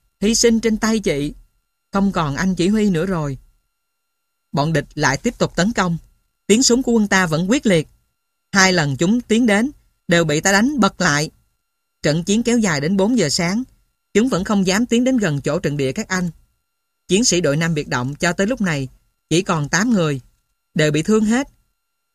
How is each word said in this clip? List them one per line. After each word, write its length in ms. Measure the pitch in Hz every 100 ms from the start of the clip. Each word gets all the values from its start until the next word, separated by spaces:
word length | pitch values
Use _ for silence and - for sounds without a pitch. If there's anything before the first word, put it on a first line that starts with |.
| _ _
hy 140 | 202 226
sinh 240 | 233 226
trên 180 | 226 220
tay 220 | 220 226
chị. 340 | 196 143 147 - - _ _ _ _
Không 180 | 196 196
còn 240 | 190 151 139
anh 200 | 185 175
chỉ 120 | 175
huy 220 | 214 208
nữa 160 | 165 190
rồi. 320 | 175 147 131 - _ _ _ _ _ _ _ _ _ _
Bọn 220 | - 151
địch 120 | 156 - -
lại 220 | 139 135
tiếp 200 | - -
tục 180 | 165 -
tấn 180 | 190
công. 240 | 240 180 165 - _ _ _ -
Tiếng 160 | 220
súng 200 | 262 240
của 80 | 254
quân 160 | 233 208
ta 180 | 190 180
vẫn 240 | 156 185
quyết 160 | 269 220
liệt. 220 | 170 143 _ _ _ _ _ _
Hai 220 | 196 190
lần 240 | 180 143 131
chúng 240 | 170 240
tiến 240 | - 220 247
đến, 260 | 202 262 - _ _ -
đều 160 | 170
bị 180 | 160 151
ta 100 | 170
đánh 280 | 196 247 294
bật 220 | 196 -
lại. 300 | 254 147 156 - _ _ _ _ _ _
Trận 220 | 160 156
chiến 200 | 170 214
kéo 140 | 233 240
dài 240 | 214 143
đến 160 | 147 196
bốn 200 | 196 247
giờ 120 | 151
sáng. 340 | - 170 208 262 _ _ _ _
Chúng 160 | 202 254
vẫn 140 | 175
không 240 | 190 202 190
dám 180 | 190 240
tiến 180 | 240
đến 140 | 254 262
gần 240 | 196 143
chỗ 180 | 147 156
trận 180 | 156 147
địa 140 | 131
các 160 | 135 220
anh. 220 | 185 180 - _ _ _ _ _ _ -
Chiến 160 | 185
sĩ 180 | 254 170
đội 160 | 156 143
năm 160 | 165
biệt 140 | 151 127
động 280 | 135 127 147
cho 180 | 175
tới 140 | 180 196
lúc 140 | 254
này 260 | 190 147 131 - _ _ _
chỉ 120 | 160
còn 280 | - 165 143
tám 200 | 165 240
người, 320 | 214 156 139 - _ _ _ _
đều 180 | - 151
bị 100 | 151
thương 240 | 156 220 214
hết. 220 | 240 285 _ _ _ _ _ _